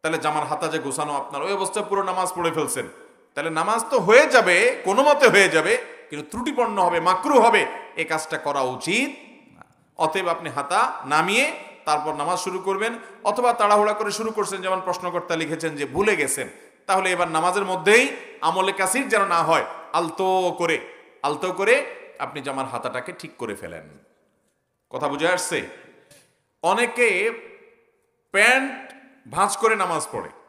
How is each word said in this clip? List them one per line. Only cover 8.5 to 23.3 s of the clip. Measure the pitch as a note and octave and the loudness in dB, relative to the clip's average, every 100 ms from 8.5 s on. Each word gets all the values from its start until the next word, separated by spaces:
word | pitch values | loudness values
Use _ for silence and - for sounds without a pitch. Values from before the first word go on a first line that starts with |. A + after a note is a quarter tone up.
| C#3 | -2
উচিত | B2+ B2+ D#3+ A3 C#4 C4+ - - _ - | -2 -4 -2 0 0 -6 -20 -20 _ -20
না। | - _ _ - | -20 _ _ -4
অতএব | D#3+ F#3+ F3+ | -2 0 -2
আপনি | E3+ E3 | -4 -4
হাতা | C3 C#3+ F#3+ B3+ - | -6 -2 0 0 -4
নামিয়ে | C3+ D3+ F3 A3 D4+ D#4+ - - | 0 0 2 2 0 -4 -16 -10
তারপর | - D3+ D3+ | -2 -2 -2
নামাজ | D3 D3+ F3+ | -4 -4 -4
শুরু | F#3 F#3 | -4 -6
করবেন, | F#3+ G3 A3 A#3 - - | -4 -4 -4 -6 -16 -4
অথবা | G3 G#3+ A#3+ | -2 2 0
তাড়াহুড়া | A#3 G#3 G#3 G#3 | 2 4 4 4
করে | G#3+ G#3 | 0 -4
শুরু | G3+ A3 | -4 -4
করছেন, | G#3+ G3+ F#3+ | -4 -4 -4
যেমন | F#3 F#3+ | -4 -2
প্রশ্নকর্তা | F#3 F3 F3+ E3+ F3 E3 | -2 -4 -4 -6 -4 -4
লিখেছেন | D#3 D#3+ D#3+ D3 | -2 -4 -4 -4
যে | C#3 | -4
ভুলে | C#3+ G#3 F3+ | 0 2 2
গেছেন, | C3+ - A#2 - - _ - | 0 -4 -8 -12 -20 _ -2
তাহলে | F#3+ F#3+ | 0 2
এবার | F3 E3+ | 0 0
নামাজের | D#3+ F3 F#3+ | 0 0 0
মধ্যেই | G3 F#3 E3+ A3+ C4+ - - - | -2 0 4 4 4 -4 -14 -4
আমলে | D#3 F3+ F#3+ | -2 0 0
কাসির | F#3+ F#3 B3+ C4 | 0 0 0 0
যেন | G#3+ | 0
না | F#3+ E3+ | 2 2
হয়, | D#3 D#3+ G2 - - | 2 2 0 -10 -6
আলতো | D#3+ E3+ E3 F#3+ F#3 F3+ - | -4 -4 -2 0 0 0 -2
করে, | E3+ D3+ - - - _ | -2 -2 -6 -20 -20 _
আলতো | C#3+ D3+ F#3 | -6 -4 -6
করে | F3+ G3+ C4+ C#4+ - - - | -2 2 2 0 -14 -18 -10
আপনি | C3+ D3 | -10 -8
জামার | C#3 C3+ B2 | -8 -6 -6
হাতাটাকে | A#2 B2 B2 B2 | -6 -6 -8 -10
ঠিক | F3 D#3 | -14 -18